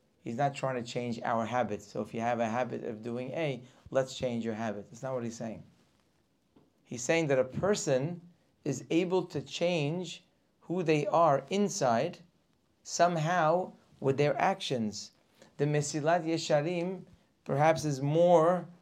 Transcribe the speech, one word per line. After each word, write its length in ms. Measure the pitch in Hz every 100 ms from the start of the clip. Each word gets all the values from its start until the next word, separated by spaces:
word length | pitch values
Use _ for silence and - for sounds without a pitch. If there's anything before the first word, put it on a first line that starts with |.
| _ _
He's 140 | - 117
not 180 | 143
trying 280 | 139 135 127
to 80 | 120
change 300 | 123 120 113
our 220 | 120 117
habits. 420 | 110 123 113 104 -
So 140 | -
if 140 | 107
you 60 | 113
have 200 | 113 120
a 80 | 113
habit 360 | 117 127 120
of 180 | 117 107
doing 280 | 113 120 127
A, 300 | 160 156 131 - - -
let's 240 | 131 131
change 300 | - 127 117
your 100 | 113
habit. 360 | 107 113 101 101
That's 120 | 113
not 120 | 131
what 100 | 131
he's 120 | 117 113
saying. 260 | 113 95 - _ _ _ _ _ _ _ _ _ _ _ -
He's 160 | 123
saying 240 | - 165 156
that 120 | 135
a 60 |
person 760 | 127 - 185 208 - 127 147 175 - _ _ _
is 200 | 151 127 -
able 320 | 165 175 185
to 180 | - 147
change 840 | 135 - 170 170 143 175 175 - _ _ _ _
who 220 | - 175
they 240 | 165 156 151
are 380 | 156 170 139 -
inside 680 | 190 202 - 135 113 160 - - _ _ _ _ _
somehow 880 | - - 175 175 156 180 156 175 185 - _ -
with 160 | 135 131
their 220 | 147 -
actions. 720 | 180 190 - 131 107 101 - _ _ _ - -
The 80 | 147
Mesilat 580 | 151 147 156 147 175
Yesharim 800 | 160 165 - 151 151 180 175 185 - - _ _
perhaps 400 | - 139 156 151
is 160 | 151 135
more 640 | 143 156 175 175 160 180 175 -